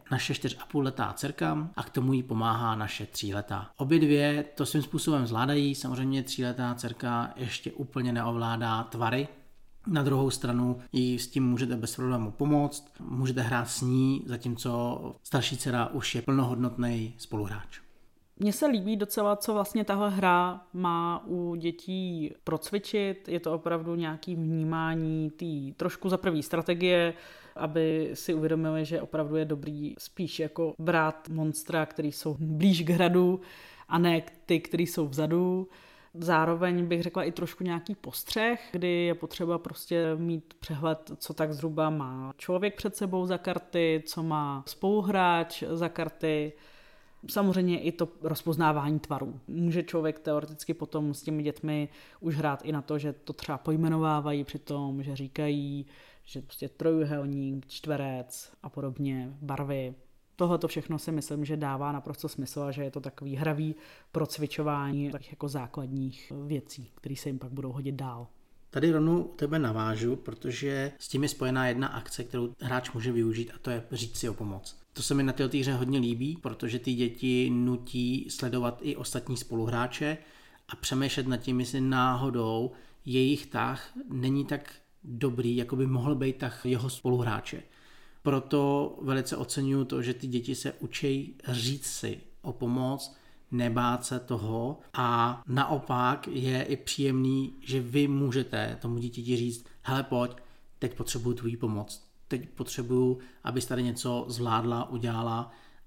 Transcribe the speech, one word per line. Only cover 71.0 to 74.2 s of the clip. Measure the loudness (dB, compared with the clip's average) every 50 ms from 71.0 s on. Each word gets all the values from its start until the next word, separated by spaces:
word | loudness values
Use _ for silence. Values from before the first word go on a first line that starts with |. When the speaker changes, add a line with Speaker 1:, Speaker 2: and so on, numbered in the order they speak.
| -10 -4
Speaker 1:
tím | 0 0 0
je | 0
spojená | 0 0 0 0 2 2 2
jedna | 2 2 0 -2 -2
akce, | -4 -6 -8 -8 -8 -8 -8
kterou | -6 -4 -4 -4 -4 -4 -6
hráč | -4 -2 -2 -2 -2 -4 -6
může | -2 -2 0 2
využít, | 4 2 2 2 0 -4 -6 -8
a | -8 -6
to | -4
je | -4 -4 -6 -6 -6
říct | -6 -6 -6 -6
si | -4